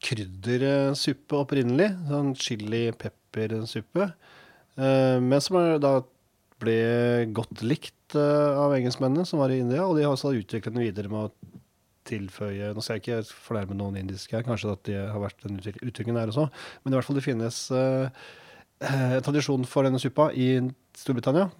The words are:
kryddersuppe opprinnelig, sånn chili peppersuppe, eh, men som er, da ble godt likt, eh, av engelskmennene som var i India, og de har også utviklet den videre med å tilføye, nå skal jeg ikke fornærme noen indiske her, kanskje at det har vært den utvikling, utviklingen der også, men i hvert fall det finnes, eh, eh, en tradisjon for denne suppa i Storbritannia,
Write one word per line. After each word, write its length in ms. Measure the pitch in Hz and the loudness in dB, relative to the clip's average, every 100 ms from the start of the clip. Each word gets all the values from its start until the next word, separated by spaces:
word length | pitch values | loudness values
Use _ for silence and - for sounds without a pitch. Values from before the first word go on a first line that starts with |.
kryddersuppe 1400 | - 113 95 92 98 123 135 139 139 139 - 135 - 147 | -6 -4 -6 -6 -2 0 2 2 2 0 -2 -4 -2 -2
opprinnelig, 540 | 139 143 120 127 208 185 160 | 0 2 2 4 4 2 -2
sånn 240 | 143 139 131 | 0 0 -2
chili 560 | - 113 104 117 117 | -4 -4 -4 -2 -2
peppersuppe, 1160 | 110 107 - _ - 110 110 107 110 104 170 196 165 - - - - _ - | -4 -8 -12 _ -6 -4 -4 -6 -8 -6 -2 -2 -6 -20 -20 -20 -20 _ -2
eh, 420 | 135 135 131 127 | 2 4 4 4
men 200 | 123 139 | 4 2
som 140 | 139 185 | 4 2
er, 200 | 170 156 | 4 4
da 220 | 143 135 127 _ _ _ _ - | 4 2 0 _ _ _ _ -6
ble 160 | 113 113 113 120 120 120 117 | 0 2 2 2 2 2 0
godt 300 | 107 110 - | -2 -6 -4
likt, 520 | 113 151 - - - 147 | -2 -2 -4 -20 -4 0
eh, 40 | 147 147 147 139 | 4 4 4 4
av 140 | 143 139 | 4 2
engelskmennene 500 | 123 123 131 143 175 | 2 0 2 2 0
som 140 | 160 | 2
var 100 | 135 | 2
i 100 | 131 | 2
India, 240 | 120 131 190 | 2 0 2
og 80 | 160 | 2
de 80 | |
har 80 | 147 | 2
også 220 | 135 143 131 | 2 0 -2
utviklet 380 | 95 117 107 | -2 -6 -4
den 100 | 117 | -2
videre 240 | 117 98 101 | -2 -2 -6
med 200 | 107 107 | -4 -6
å 20 | - - - _ _ _ _ - | -8 -20 -20 _ _ _ _ -8
tilføye, 680 | 110 98 - 104 98 104 104 | -8 -8 -8 -6 -6 -6 -6
nå 60 | |
skal 140 | - 110 | -4 -6
jeg 40 | 110 | -4
ikke 260 | 117 110 - - | -4 -4 -12 -6
fornærme 300 | 113 98 98 | -4 -4 -4
noen 180 | 101 98 | -4 -4
indiske 300 | 95 95 - 113 | -6 -8 -6 -4
her, 80 | |
kanskje 280 | 120 110 107 | -2 -2 -2
at 100 | 101 | -6
det 140 | - 101 | -6 -6
har 220 | 98 107 | -4 -4
vært 200 | 101 - | -6 -8
den 160 | 104 98 | -10 -8
utvikling, 280 | 104 101 123 | -10 -10 -10
utviklingen 240 | - 113 117 | -6 -4 -2
der 120 | 113 | 0
også, 160 | 110 151 - - - | 0 -2 -2 -18 -10
men 100 | - | -2
i 40 | 131 | 0
hvert 80 | 120 | 0
fall 100 | 139 | -2
det 80 | |
finnes, 480 | 135 117 113 - - | -2 -2 -2 -6 -4
eh, 380 | 131 131 131 131 - - - - - - - | 0 2 0 -2 -6 -20 -20 -20 -20 -20 -10
eh, 340 | - 139 127 131 | -2 0 2 2
en 60 | |
tradisjon 420 | 131 147 143 135 123 | 2 0 2 0 0
for 180 | - | 2
denne 160 | 135 131 | 2 2
suppa 300 | 131 135 151 - | 0 2 2 4
i 140 | 127 127 127 131 _ - | 2 2 0 -6 _ -12
Storbritannia, 520 | - 127 117 160 190 - | -4 -2 2 2 2 -2